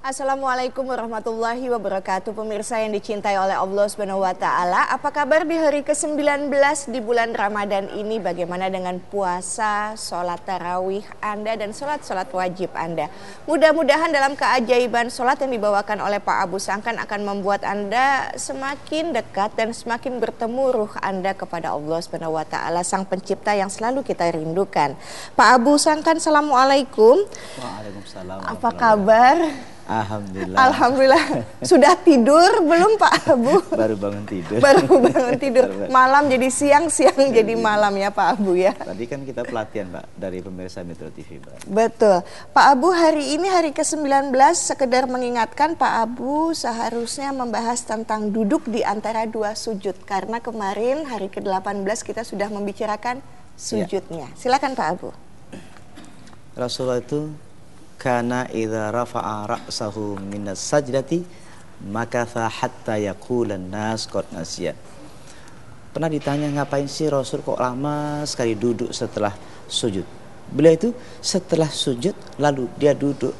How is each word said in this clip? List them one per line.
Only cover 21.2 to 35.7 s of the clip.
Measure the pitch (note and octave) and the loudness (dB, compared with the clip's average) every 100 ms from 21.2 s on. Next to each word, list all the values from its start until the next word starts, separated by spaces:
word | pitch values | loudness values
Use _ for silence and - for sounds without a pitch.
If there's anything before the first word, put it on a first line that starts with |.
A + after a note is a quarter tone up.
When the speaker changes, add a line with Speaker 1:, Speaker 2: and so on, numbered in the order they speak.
| F#3+ | -4
Speaker 1:
kepada | F#3+ F3+ E3+ D#3+ | -6 -8 -6 -4
Allah | - D3 E3 | -6 -4 -4
Subhanahu | E3+ E3 E3 D#3+ | -4 -8 -4 -4
wa | D#3 | -4
Ta'ala, | D#3 - E3+ F3 | -6 -2 -2 -2
Sang | F#3+ | -4
Pencipta | F#3+ F#3+ - G3 - G#3 | -4 -6 -4 -4 0 0
yang | F#3+ | -2
selalu | - A3+ C4 C4 | -4 -4 -4 -4
kita | F3+ E3+ | -2 0
rindukan. | E3 D#3 E3+ G3 E3+ D3+ F3 - - - | -2 -4 -2 0 0 0 -2 -14 -16 -4
Pak | - A3 B3+ | 6 8 8
Abu | A#3 | 8
Sangkan, | D4 D#4+ D#4 D#4 D#4+ | 4 4 2 2 2
Assalamualaikum. | D#4+ D4+ D4 B3+ C4+ C#4 B3+ - A3 D#4+ G#4 - - - | 4 2 4 4 6 4 2 6 8 8 4 -6 -16 -12
Speaker 2:
Waalaikumsalam | B2 G#2+ G#2 G2 G2+ G2+ F#2 F#2+ - | -12 -10 -12 -14 -14 -14 -10 -8 -8
Speaker 1:
Apa | A3+ A#3+ | -2 -2
Speaker 2:
warahmatullahi | - | 2
Speaker 1:
kabar? | A#3 G#3+ G3 A3 B3 E4 E4 C#4 - - | 4 6 6 8 8 6 2 -4 -14 -18
Speaker 2:
Alhamdulillah. | - - - G#3+ G3+ F#2 F2+ - | -4 -4 -2 -6 -6 -6 -2 4
Speaker 1:
Alhamdulillah. | C4 - A#3+ C4+ C4 D#4 D4 - A2+ - | 4 6 2 4 6 6 4 -2 -4 -8
Sudah | - E4+ F#4 F4+ | 4 8 8 8
tidur | - C#4 A#3 D4+ F4+ A4+ | 8 8 8 8 8 6
belum, | D#4 E4+ G4 A4 | 4 6 6 6
Pak | E4 - - C4+ | 6 4 4 4
Abu? | A#3 F4 - | 6 4 4
Speaker 2:
<laughs> | - | 0
Baru | - G3 | 0 0
bangun | G2+ G2+ | -2 -4
tidur. | G#2 G2 E2 G#2 | -6 -6 -2 4
Speaker 1:
Baru | C#4 G4 C4+ D#4 | 6 6 6 6
bangun | B3 C#4 B3 B3 | 6 4 0 0
tidur. | C#4 A#3+ | 2 4
Speaker 2:
<laughs> | |
Baru | B3 | 2